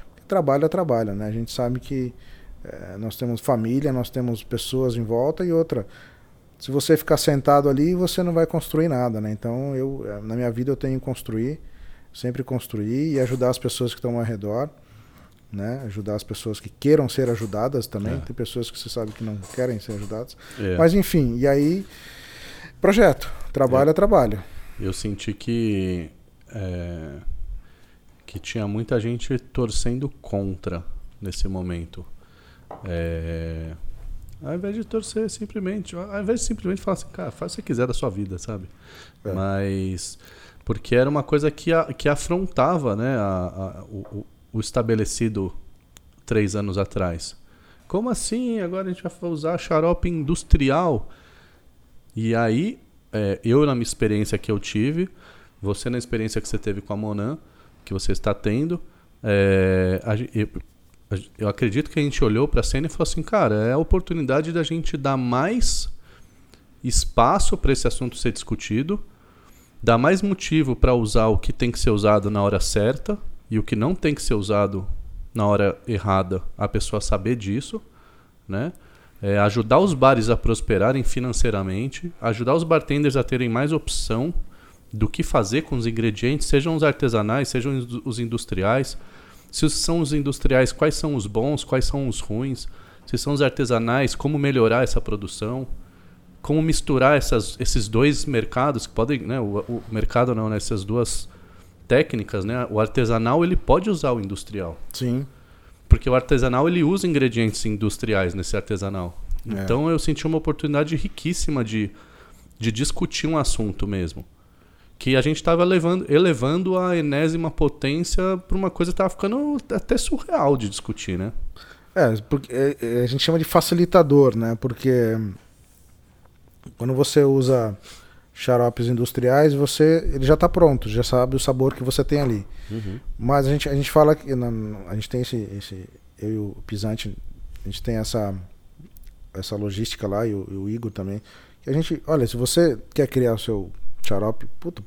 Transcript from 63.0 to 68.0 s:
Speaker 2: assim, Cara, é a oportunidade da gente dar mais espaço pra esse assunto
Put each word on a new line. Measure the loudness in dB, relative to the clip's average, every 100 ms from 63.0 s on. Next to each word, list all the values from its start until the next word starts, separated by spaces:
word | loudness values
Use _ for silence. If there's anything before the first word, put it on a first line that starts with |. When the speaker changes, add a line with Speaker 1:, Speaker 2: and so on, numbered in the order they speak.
Speaker 2:
assim, | -2 -2
Cara, | 0 2 2 2 2
é |
a | 2
oportunidade | 2 2 2 -4 0 0 0
da | -2
gente | -2 -2 -2 -2
dar | -2 0
mais | 0 0 0 2 2 2 -4 -8 -14 -20 -20 -20 -20 -20 _ -10
espaço | 0 0 2 4 4 6 4 4
pra | 2
esse | 2 2
assunto | -2